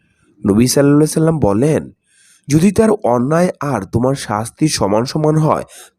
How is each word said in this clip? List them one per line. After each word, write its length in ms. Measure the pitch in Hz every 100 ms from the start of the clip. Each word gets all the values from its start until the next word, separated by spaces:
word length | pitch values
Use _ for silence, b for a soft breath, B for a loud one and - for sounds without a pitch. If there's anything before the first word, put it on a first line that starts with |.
| _ _ _ _ 104
নবী 160 | 104 123
সাল্লাল্লাহু 300 | 143 143 147
আলাইহি 160 | 151
সাল্লাম 260 | 160 160 156
বলেন, 520 | 104 101 147 127 67 - _ b b b b
"যদি 240 | 151 196
তার 180 | 190 220 214
অন্যায় 460 | 113 120 127 165 180 -
আর 200 | 143 117
তোমার 340 | 92 113 127 139
শাস্তি 520 | - 104 113 - 156
সমান 380 | - 104 107 131
সমান 320 | 160 151 156
হয়, 260 | 156 85 - B B